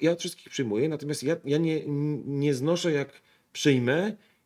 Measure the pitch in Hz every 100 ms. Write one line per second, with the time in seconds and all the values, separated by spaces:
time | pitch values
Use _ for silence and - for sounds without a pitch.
0 | 160 170 175 - - - 120 104 156 147
1 | 143 139 131 170 139 151 165 156 147 143
2 | 147 147 135 143 147 127 151 170 175 143
3 | 135 - _ _ _ - 151 127 120 156
4 | 208 214 _ _